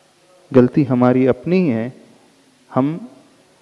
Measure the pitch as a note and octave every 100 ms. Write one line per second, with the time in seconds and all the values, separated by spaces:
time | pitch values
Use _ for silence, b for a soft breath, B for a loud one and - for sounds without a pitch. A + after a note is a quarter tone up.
0 | _ _ _ _ _ B2+ B2 E3+ C3 B2
1 | B2 B2+ C3 - E3 F#3 F3 A2+ A#2+ -
2 | - _ _ _ _ _ _ C3 C#3 E3+
3 | A#3+ - _ _ _ _